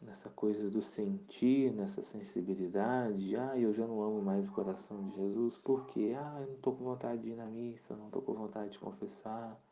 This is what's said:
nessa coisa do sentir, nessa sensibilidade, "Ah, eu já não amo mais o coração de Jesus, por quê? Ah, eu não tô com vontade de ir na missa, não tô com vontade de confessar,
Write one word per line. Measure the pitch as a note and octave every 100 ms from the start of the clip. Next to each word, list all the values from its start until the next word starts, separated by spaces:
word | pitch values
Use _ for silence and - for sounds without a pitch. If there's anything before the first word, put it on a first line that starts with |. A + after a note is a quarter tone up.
nessa | A#2 G2+ G#2
coisa | - G#2+ G#2 G#2
do | G#2+
sentir, | G2+ - G#2 G2 - - B2 C3+ C3
nessa | G#2+ G2 G2
sensibilidade, | F#2 G#2+ G2 - F#2 F#2+ F2+ G2 G#2+ B2+ A#2+ G2+ F#2+
"Ah, | G#2+ C3 C3
eu | A#2
já | G#2+ A#2
não | A2+
amo | G#2+ G#2+
mais | G2 G2 G2
o |
coração | - G2 F#2+ - G#2 G2
de | F#2+
Jesus, | G2 G#2+ A#2+ -
por | - C3 C3
quê? | - G#2+ B2+
Ah, | D3 D3
eu | C3+
não | C3
tô | -
com | B2+
vontade | B2+ B2 A#2+ A#2+
de | A2+
ir | A#2
na | A2+
missa, | A2+ A#2+ A#2 - A2
não | G#2
tô | -
com | -
vontade | A2 G#2+ G#2+ G#2
de | G2+
confessar, | G#2 G2+ G2+ - A2 A2+ A2+ - _